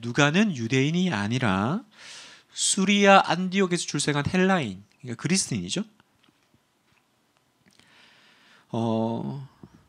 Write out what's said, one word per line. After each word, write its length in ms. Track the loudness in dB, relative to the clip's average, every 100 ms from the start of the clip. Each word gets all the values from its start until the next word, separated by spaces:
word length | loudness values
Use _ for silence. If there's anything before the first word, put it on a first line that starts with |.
누가는 520 | -4 2 4 4 2
유대인이 560 | 0 -2 0 2 0 0
아니라 680 | 0 -2 0 0 0 0 -2 -6 -18 -20 -20 -20 -20 _
수리아 720 | -6 -2 0 2 4 6 6
안디옥에서 640 | 6 0 -2 -2 0 -2 -4
출생한 380 | -4 -2 -2 0
헬라인, 580 | 0 2 2 -2 -6 -16 _
그러니까 220 | -12 -6
그리스인이죠. 600 | -2 -2 -2 -4 -4 -6 -6 _ _ _ _ _ _ _ _ _ _ _ _ _ _ _ _ _ _ _ _ _ -20 _ _ _ _ -20 _
어, 800 | -4 -2 0 -2 -4 -8 -10 -12 _ -20 -20